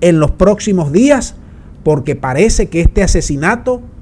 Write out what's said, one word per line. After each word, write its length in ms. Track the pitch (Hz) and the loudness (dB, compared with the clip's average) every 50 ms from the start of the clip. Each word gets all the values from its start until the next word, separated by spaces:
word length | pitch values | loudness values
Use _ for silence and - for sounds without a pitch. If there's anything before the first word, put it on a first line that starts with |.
en 200 | 165 175 170 156 | 0 2 2 2
los 120 | 151 135 | 2 0
próximos 600 | - - 185 202 208 202 - 220 190 180 156 139 | 0 2 2 2 2 0 -2 -2 -2 -2 -2 0
días, 420 | 143 202 254 285 285 254 - - - - - - - - - - - - | 2 2 4 4 2 0 -2 -6 -12 -18 -20 -20 -20 -20 -20 -20 -20 -6
porque 320 | - 151 151 131 117 143 135 | -2 -2 -2 0 -2 -4 -6
parece 540 | - - 131 127 147 208 220 - - 208 - | -6 -6 -4 0 0 2 2 2 0 -2 -2
que 120 | - 165 | 0 2
este 220 | 170 - - 214 | 2 2 2 2
asesinato 800 | 190 160 - 170 - - 147 139 156 185 240 240 - 254 247 240 240 - - - | 0 2 0 0 -2 -4 -4 -4 -2 -2 -2 -2 -4 -4 -6 -6 -8 -14 -20 -20